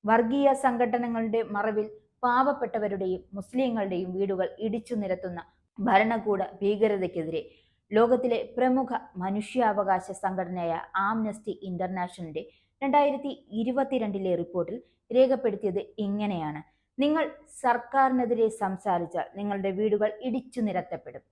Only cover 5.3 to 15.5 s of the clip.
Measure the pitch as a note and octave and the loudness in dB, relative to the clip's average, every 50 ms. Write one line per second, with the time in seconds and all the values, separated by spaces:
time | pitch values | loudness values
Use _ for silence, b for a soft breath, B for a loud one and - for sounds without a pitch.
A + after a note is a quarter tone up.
5.3 | F3 E3+ E3 _ _ _ _ _ _ - F#3+ A#3+ G3 G3 G#3+ A3 A#3 A3+ A3+ G#3+ | -10 -10 -14 _ _ _ _ _ _ -4 0 4 4 4 4 4 0 -2 0 0
6.3 | G3+ F#3+ F#3+ - - - G3+ G3 G#3 G3+ A3 A3 G#3 G3 F#3 F3 F3+ F3 D#3+ D#3 | 0 0 -2 -6 -6 -2 0 0 2 4 2 2 2 0 -2 -4 -4 -4 -6 -4
7.3 | E3 D#3+ - b b b b b b b b _ G3+ G#3+ A#3 A#3 B3+ A#3+ B3+ B3+ | -4 -6 -6 b b b b b b b b _ 2 4 4 6 4 2 2 0
8.3 | - - - - - B3 B3+ B3+ B3+ C4 C4+ - B3 - - - - F#3 F3+ F#3+ | -2 -2 -4 -6 -2 0 2 2 2 2 0 -2 -4 -8 -8 -10 -10 -6 -4 -2
9.3 | G3 G#3 G#3 - - B3+ A#3+ A3 G#3 G3+ G3+ F#3+ F#3+ F#3 - - F#3+ - - F#3+ | -2 -4 -4 -4 -2 2 2 2 2 2 2 2 2 0 0 -6 -10 -6 -4 -4
10.3 | F#3+ F#3 F#3 F3 F#3 F3+ E3+ E3+ E3 E3 - - - F#3 G3 G3+ A3 A3+ A3 G#3+ | -2 -2 -4 -4 -4 -4 -2 -2 -2 -4 -6 -4 -2 -2 0 0 0 0 -2 -4
11.3 | G3+ G#3+ - A3 F#3+ - - F#3+ F3+ F3 F#3 F3+ F#3+ F#3 F3+ F3+ - - F3+ D#3+ | -4 -6 -8 -8 -8 -8 -8 -8 -6 -4 -4 -4 -4 -4 -6 -6 -8 -12 -12 -8
12.3 | D3+ D#3 D#3 b b b b b b _ C4+ C#4 B3+ D4 C#4+ C#4+ C4+ B3+ C#4 C#4 | -8 -8 -10 b b b b b b _ -2 4 4 6 6 4 2 0 -6 -8
13.3 | - - _ _ G3 A3 A3+ A#3+ B3 C4+ C4+ C4+ C4+ B3+ A3+ G#3 G3 G3 F#3+ F#3 | -8 -8 _ _ -4 -2 -2 0 2 0 0 0 0 -2 -2 -2 -4 -2 0 0
14.3 | F3+ E3 E3+ - - F3+ E3+ E3+ F#3+ B3 b b b b b _ A3 B3 C4 B3+ | 0 0 -2 -4 -2 -4 -4 -2 -4 -10 b b b b b _ 4 6 6 6
15.3 | C4+ B3+ C4 A#3 | 4 2 0 -2